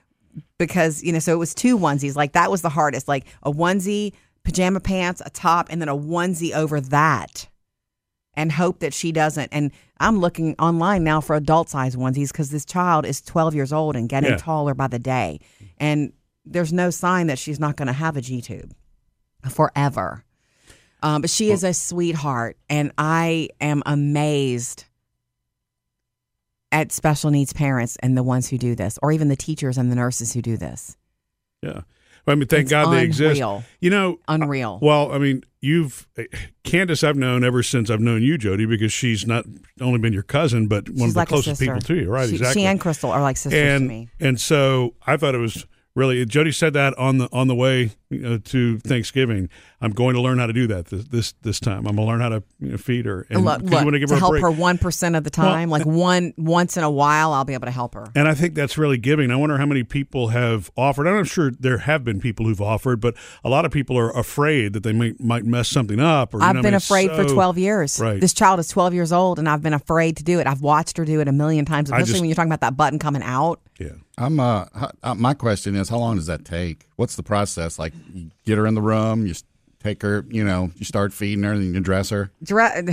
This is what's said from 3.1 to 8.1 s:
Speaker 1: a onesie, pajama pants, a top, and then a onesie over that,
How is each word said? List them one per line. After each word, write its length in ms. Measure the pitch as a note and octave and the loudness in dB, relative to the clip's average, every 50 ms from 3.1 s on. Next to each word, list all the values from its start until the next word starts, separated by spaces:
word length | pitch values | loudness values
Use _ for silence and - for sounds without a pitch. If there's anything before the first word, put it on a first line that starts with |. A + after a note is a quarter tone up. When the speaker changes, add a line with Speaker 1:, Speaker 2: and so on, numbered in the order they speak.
| C#3+ C3+ - - - - - | -4 -4 -4 -8 -14 -8 -6
Speaker 1:
a 100 | D3 C#3+ | -4 -2
onesie, 600 | D3+ E3+ F3 F#3+ G3+ F3 G3+ G#3 G#3 G#3 G3+ - _ _ _ _ _ - | 0 0 0 0 0 0 -2 -2 -4 -4 -6 -8 _ _ _ _ _ -6
pajama 360 | - - F3+ F#3 F#3 G3 F#3 | -4 0 0 2 2 0 0
pants, 400 | - G3+ G3 F#3 F3+ F3 F3+ - - | -2 -2 -2 0 -2 -2 -4 -6 -10
a 40 | - | -16
top, 360 | - - - F3 E3 F3 E3 - | -10 -2 2 2 2 2 2 -2
and 100 | D#3+ E3+ D#3+ | -4 -6 -4
then 60 | D3 | -4
a 60 | C#3 | -4
onesie 560 | C#3+ D3 D3+ E3+ E3+ F3 F#3 F#3 D#3 E3+ D#3+ G#2 | -4 -4 -4 -2 -2 -2 -2 -2 -2 -4 -4 -2
over 260 | D3+ D#3 D3 D3+ D3 | -2 -2 0 -2 -4
that, 680 | C3+ C3 D3 C#3+ D#3 D#3+ C#3+ A2 D#2 - - - - - _ _ _ _ _ _ _ _ _ _ _ _ | -2 2 4 4 4 4 4 2 -2 -6 -12 -16 -18 -18 _ _ _ _ _ _ _ _ _ _ _ _